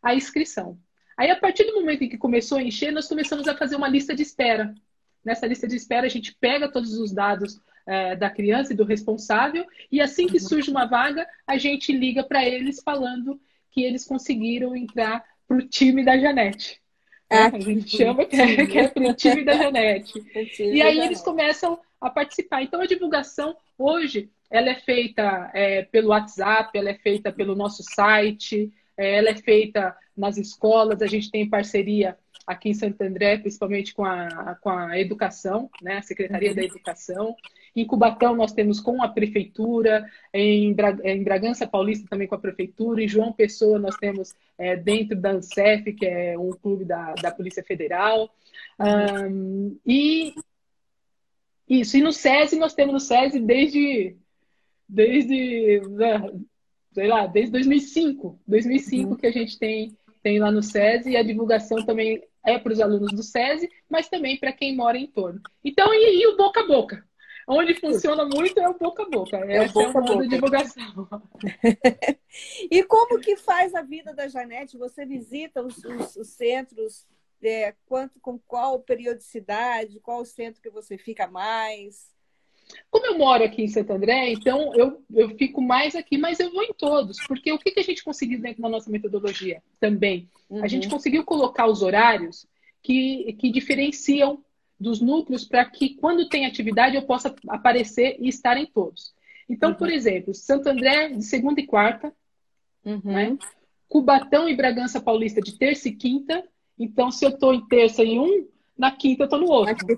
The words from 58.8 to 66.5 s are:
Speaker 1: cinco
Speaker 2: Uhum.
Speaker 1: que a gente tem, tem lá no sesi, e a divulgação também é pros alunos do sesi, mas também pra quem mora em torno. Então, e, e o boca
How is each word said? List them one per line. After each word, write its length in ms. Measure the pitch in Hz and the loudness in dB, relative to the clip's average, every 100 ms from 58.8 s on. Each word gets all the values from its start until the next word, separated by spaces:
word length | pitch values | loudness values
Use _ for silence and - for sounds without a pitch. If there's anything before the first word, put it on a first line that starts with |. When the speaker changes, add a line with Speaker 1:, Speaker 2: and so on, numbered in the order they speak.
Speaker 1:
cinco 300 | 277 262 196 | 0 -4 -2
Speaker 2:
Uhum. 40 | 226 | -2
Speaker 1:
que 100 | 233 | 0
a 60 | |
gente 260 | 233 226 - | 0 -4 -6
tem, 380 | 220 220 220 - _ _ | -4 -4 -8 -12 _ _
tem 160 | 214 208 | 0 2
lá 120 | 208 | 2
no 120 | 208 | 2
sesi, 480 | 208 214 208 240 254 | 0 2 4 2 2
e 60 | 247 | 2
a 60 | |
divulgação 640 | 220 220 226 220 214 220 214 | 2 0 2 0 0 -4 -2
também 360 | 220 220 220 - _ | 0 0 -2 -8 _
é 140 | - 240 | 0 0
pros 220 | 240 220 | 0 0
alunos 320 | 214 208 202 | 2 2 0
do 100 | 202 | -4
sesi, 480 | 220 240 254 311 349 _ - | -4 -2 0 -2 -6 _ -6
mas 200 | 320 320 | -4 -2
também 280 | 359 269 277 | -4 -4 -4
pra 140 | 269 | -4
quem 240 | 262 277 262 | -4 -4 0
mora 220 | 240 240 | 0 0
em 80 | 285 | -4
torno. 340 | - 185 185 - _ | -6 -6 -8 -16 _
Então, 300 | 277 285 403 | -2 4 6
e, 280 | 440 453 359 | 6 6 6
e 40 | 453 | 6
o 100 | 403 | 6
boca 240 | 403 | 4